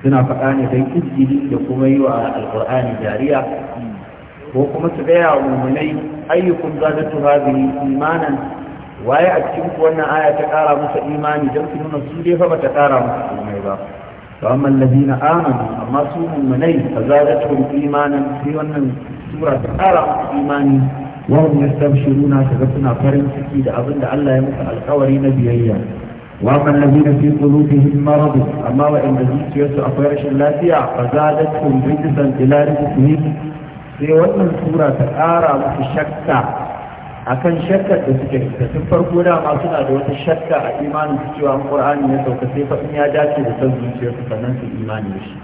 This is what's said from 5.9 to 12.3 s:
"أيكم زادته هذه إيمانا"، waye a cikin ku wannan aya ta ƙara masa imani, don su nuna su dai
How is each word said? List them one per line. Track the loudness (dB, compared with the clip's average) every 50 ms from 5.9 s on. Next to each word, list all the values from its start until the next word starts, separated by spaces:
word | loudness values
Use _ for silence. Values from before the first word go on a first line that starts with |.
| -4 -6 -8 -8 -10 -12 -6 -2
"أيكم | -2 0 2 0 0 -2 -2 -8 -4 -2 -2
زادته | -2 -2 -2 -4 -4 -4
هذه | -2 2 2 2 4 2 2 0 0 0 -2 -2 -2
إيمانا"، | -4 -2 -2 -2 0 0 -2 -2 -2 -2 -4 -4 -4 -10 -12 -12 -14 -14 -16 -16 -18 -18 -16 -8
waye | -4 0 2 4 4
a | 4 2 0
cikin | -2 -2 -6 -4 -6 -6 -2
ku | 2
wannan | 2 2 2 2 -2
aya | 0 0 2 2 2 2 0
ta | -2
ƙara | 0 0 2 2 2 2 2
masa | 0 -2 -2 -4
imani, | -4 -4 -6 -4 -2 -2 -2 0 -2 -2
don | -2 -2 -4 -4 -6
su | -8
nuna | -8 -6 -6 -6 -8
su | -8 -8 -4
dai | 0 0